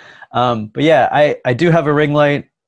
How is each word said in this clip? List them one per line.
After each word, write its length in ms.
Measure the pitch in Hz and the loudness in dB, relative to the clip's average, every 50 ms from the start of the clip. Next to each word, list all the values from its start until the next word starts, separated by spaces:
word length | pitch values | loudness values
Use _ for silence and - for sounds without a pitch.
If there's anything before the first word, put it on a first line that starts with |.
| - - - - - _ | -20 -20 -20 -20 -20 _
Um, 360 | - 120 123 123 120 110 107 107 | -4 -2 -2 -2 -2 -4 -6 -10
but 160 | - - 143 | -6 -2 0
yeah, 260 | 160 156 139 113 - | 2 2 2 2 0
I, 260 | - 143 151 143 123 - - | 0 0 0 0 -2 -4 -4
I 100 | 127 123 | -4 -2
do 160 | 117 170 175 | 0 0 2
have 160 | 160 170 151 151 | 2 2 0 0
a 60 | 147 | 0
ring 200 | 147 151 147 147 | 0 0 0 2
light. 360 | 151 147 147 143 131 - _ _ _ _ | 2 2 2 0 -4 -6 _ _ _ _